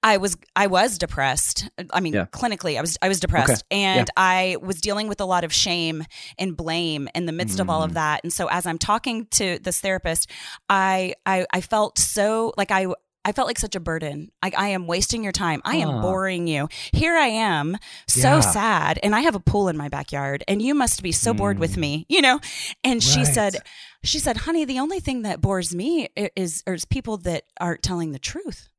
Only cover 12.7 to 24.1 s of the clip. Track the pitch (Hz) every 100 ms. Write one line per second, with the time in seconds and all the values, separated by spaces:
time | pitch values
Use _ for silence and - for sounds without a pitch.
12.7 | 190 185 180 _ _ - 208 262 240 208
13.7 | 190 165 160 156 143 156 _ - - 202
14.7 | 190 175 175 180 240 208 180 185 156 -
15.7 | 294 165 127 110 190 190 185 170 151 143
16.7 | - - - 320 330 285 220 220 165 147
17.7 | 196 - - - 120 127 - 101 208 226
18.7 | 190 151 160 202 208 311 214 - 202 190
19.7 | 156 143 139 139 139 139 139 - 196 233
20.7 | 285 240 - 190 160 226 208 202 196 165
21.7 | 180 151 147 - 339 381 359 - - -
22.7 | - 254 247 - - - 247 208 190 -
23.7 | - - _ -